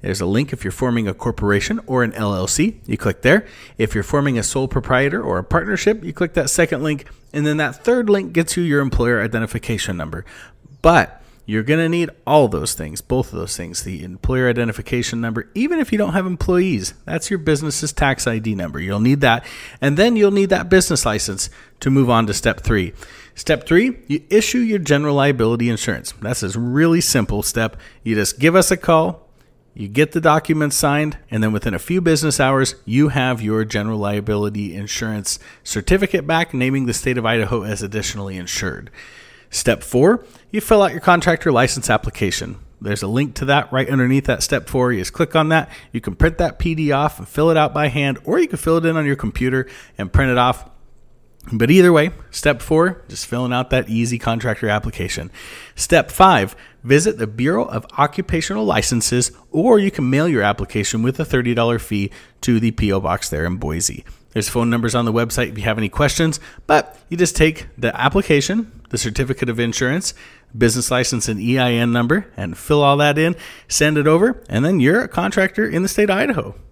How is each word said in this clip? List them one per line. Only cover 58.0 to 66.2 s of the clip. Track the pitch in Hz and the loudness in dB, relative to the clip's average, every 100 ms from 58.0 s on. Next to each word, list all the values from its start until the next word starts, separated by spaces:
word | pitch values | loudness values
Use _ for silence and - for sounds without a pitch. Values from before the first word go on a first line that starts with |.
| 147 - 180 170 - 202 214 | 0 0 -2 -4 -2 -2 0
Licenses, | 110 - 120 - 123 - - _ | 0 0 -2 0 0 -2 -6 _
or | - 220 214 | 0 4 4
you | 196 | 4
can | - 127 | 0 0
mail | 135 170 | 2 2
your | 135 | 2
application | 101 101 98 110 98 113 | 0 0 -4 -4 -2 0
with | 117 135 | -2 -2
a | 156 | -2
thirty | 131 120 | 0 0
dollar | 117 117 117 | 0 0 0
fee | - 104 98 - - _ | -2 -4 -4 -8 -20 _
to | - 117 | 0 2
the | 113 | 2
P | - 107 | 0 0
O | 95 | 0
Box | 80 92 - | -2 -4 -4
there | 76 85 | -4 -4
in | 90 | -4
Boise. | 73 80 - - - - _ | -6 -4 -6 -8 -16 -20 _
There's | 110 104 | -6 -4
phone | 123 117 | -2 0
numbers | 120 117 | 0 0
on | 120 117 | 0 0
the | |
website | 113 117 127 123 | 0 -2 -2 -4
if | 107 | -4
you | |
have | 113 107 | -2 -2
any | 104 | -2
questions, | - 147 - | 0 0 2